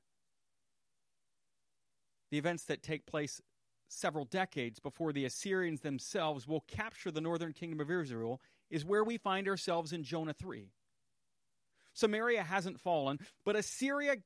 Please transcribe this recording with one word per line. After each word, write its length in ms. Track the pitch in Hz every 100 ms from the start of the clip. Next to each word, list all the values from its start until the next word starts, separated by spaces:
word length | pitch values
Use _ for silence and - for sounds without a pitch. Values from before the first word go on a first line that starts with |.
| _ _ _ _ _ _ _ _ _ _ _ _ _ _ _ _ _ _ _ _ _ _ -
The 60 | 147
events 280 | 156 170 -
that 180 | 147
take 220 | - 156 -
place 360 | 156 147 - _ _ _ _ _
several 380 | - 180 156 127
decades 560 | 190 190 143 120 110
before 320 | 143 - 160
the 100 | 143
Assyrians 560 | 127 - 196 190 175 151
themselves 680 | 151 131 - 208 156 143 120
will 140 | 156
capture 520 | - - 220 - 196
the 100 | 156
northern 320 | 160 170 165
kingdom 260 | 147 170 156
of 100 | 147
Israel 520 | 180 143 117 113 127 - _ -
is 140 | 156
where 220 | 156 208 214
we 120 | 233
find 300 | 202 190 196
ourselves 460 | 190 - 170 156
in 100 | 170
Jonah 300 | 127 165 160
three. 400 | 147 185 113 98 _ _ _ _ _ _ _ _ _ _ _ _
Samaria 500 | - 220 214 240 226
hasn't 380 | 165 190 180 127
fallen, 380 | 180 165 135 190 - - -
but 100 | 208
Assyria 640 | - - 269 285 285 262